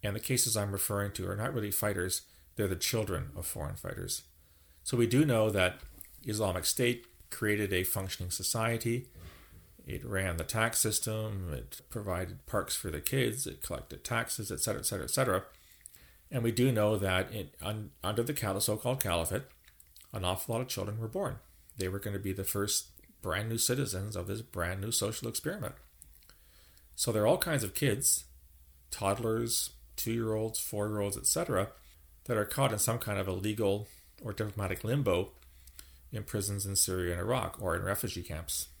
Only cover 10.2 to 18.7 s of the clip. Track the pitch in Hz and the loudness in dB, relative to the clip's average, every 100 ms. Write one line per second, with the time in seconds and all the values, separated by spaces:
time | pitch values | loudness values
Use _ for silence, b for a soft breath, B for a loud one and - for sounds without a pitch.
10.2 | 95 82 85 113 113 - 110 104 - 110 | 0 -2 -2 2 2 2 2 2 0 -2
11.2 | 110 98 90 71 - - - 113 101 87 | -2 -4 -4 -6 -8 -14 -10 -8 -2 -2
12.2 | 90 95 - 107 90 - 95 76 - 135 | -4 -8 -2 -2 0 -4 -4 -2 0 2
13.2 | 120 113 - - - 80 - - - 117 | 2 0 -6 -6 -6 -6 -8 -12 -2 -2
14.2 | 113 - 104 - - - - 98 73 - | -2 -4 -4 -2 -2 0 -2 -2 -2 0
15.2 | 123 95 - B B B B B B B | 2 2 -2 B B B B B B B
16.2 | B 131 117 110 127 113 104 107 95 92 | B 0 2 4 4 6 4 4 4 2
17.2 | 95 - - - 98 107 101 - 92 110 | 0 -4 -8 -8 -6 -4 -8 -6 -2 0
18.2 | 120 147 107 95 - | 0 0 0 0 2